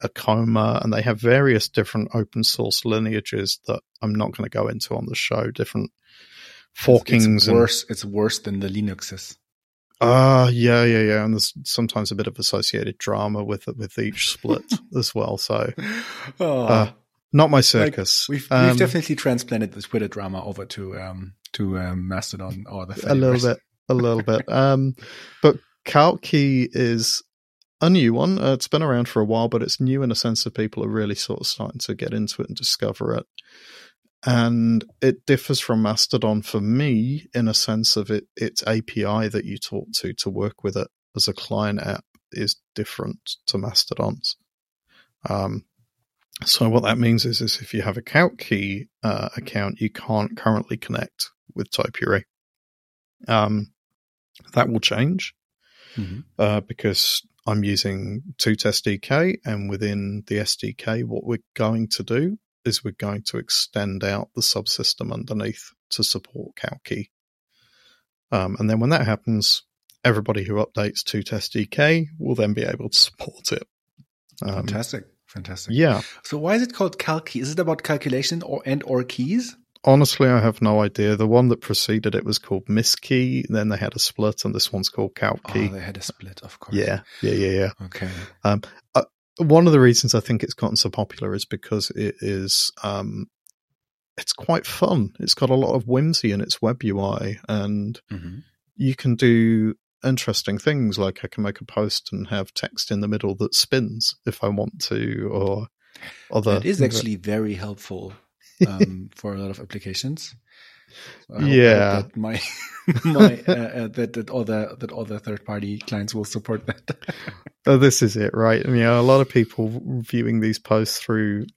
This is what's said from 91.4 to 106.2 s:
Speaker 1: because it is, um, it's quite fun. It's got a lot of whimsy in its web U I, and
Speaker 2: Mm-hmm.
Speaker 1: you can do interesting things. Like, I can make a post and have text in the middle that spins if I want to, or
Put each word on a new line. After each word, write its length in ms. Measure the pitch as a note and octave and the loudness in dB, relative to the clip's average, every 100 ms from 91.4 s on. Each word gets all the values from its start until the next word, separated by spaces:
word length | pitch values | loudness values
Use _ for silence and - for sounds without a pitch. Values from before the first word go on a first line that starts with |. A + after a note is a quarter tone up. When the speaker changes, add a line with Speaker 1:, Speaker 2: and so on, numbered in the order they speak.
| - | -8
Speaker 1:
because 440 | G#2+ - G#2+ - | -10 -6 -4 -4
it 220 | - G#2 - | -4 -6 -4
is, 500 | G2+ G2 F#2+ - - - | -6 -4 -2 0 -2 -4
um, 420 | G#2 G2+ G#2 G#2 - _ _ _ _ _ _ _ _ - | -6 -6 -6 -8 -12 _ _ _ _ _ _ _ _ -10
it's 160 | - | -8
quite 340 | - - E3 - | -6 -2 -2 -4
fun. 460 | - F3+ D#3+ G2 - | -2 0 2 0 -4
It's 140 | - | -4
got 160 | - C3 | 0 2
a 60 | C3 | 2
lot 180 | C3+ | 2
of 140 | C3 A2+ | 0 0
whimsy 440 | B2+ D#3 D#3+ A2 | 0 2 0 -2
in 100 | G2+ | -2
its 200 | G#2+ - | -4 -2
web 220 | B2+ B2+ | -2 -2
U 160 | A2 G2 | -2 -2
I, 380 | G2 G#2+ G2+ G2 - | -2 -2 -6 -8 -6
and 500 | G#2+ G2+ G#2 G#2 A#2 - | -4 -2 -4 -6 -10 -12
Speaker 2:
Mm-hmm. 280 | F#2+ F2 G2+ - _ _ - | -12 -12 -14 -18 _ _ -2
Speaker 1:
you 180 | C3+ C3 | -2 0
can 200 | C3 A#2 | 0 4
do 580 | B2+ A#2 A2+ A2 A2 - _ _ | 6 6 4 4 0 -4 _ _
interesting 560 | C3+ B2+ - G2+ - G2+ | -2 0 -2 -4 -4 -2
things. 400 | D3+ D3 A2 G2 | -2 0 0 0
Like, 220 | F#2+ - | -2 -4
I 40 | - | -10
can 140 | - | -6
make 180 | G2+ G2 | -6 -6
a 60 | - | -6
post 440 | - G#2 - - | -4 -2 -4 -6
and 140 | G2 G2+ | -8 -6
have 260 | G#2 F#2+ | -6 -6
text 380 | - - - - | -6 -8 -6 -4
in 80 | G2+ | -4
the 60 | G#2 | -2
middle 260 | G#2+ G2+ G2 | -2 -4 -4
that 180 | G#2 - | -2 0
spins 580 | - A2 G#2+ A2 - - A#2+ | 0 0 -2 -4 -4 -4 -6
if 160 | - | -4
I 40 | G2+ | -2
want 300 | G2+ G#2 - | -2 -4 -6
to, 440 | - G#2+ A2 G#2+ G2+ | -6 -4 -4 -4 -4
or 340 | G2+ G2 G2+ A2+ _ _ - - - | -2 -2 -2 -8 _ _ -20 -20 -20